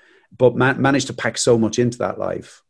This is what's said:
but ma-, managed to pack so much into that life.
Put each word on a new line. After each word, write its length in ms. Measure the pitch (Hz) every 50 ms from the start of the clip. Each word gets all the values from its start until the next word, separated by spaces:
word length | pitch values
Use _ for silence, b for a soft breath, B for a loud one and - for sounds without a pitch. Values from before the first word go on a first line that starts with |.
| b b b b b b -
but 220 | - 127 123 117
ma-, 160 | 120 127 131 135
managed 360 | 117 123 139 139 139 131 -
to 40 | 123
pack 240 | - - 120 113
so 220 | - - 135 120 113
much 200 | 110 107 - -
into 200 | 123 120 117 -
that 200 | 104 95 - 101
life. 440 | 101 92 92 - - - - - _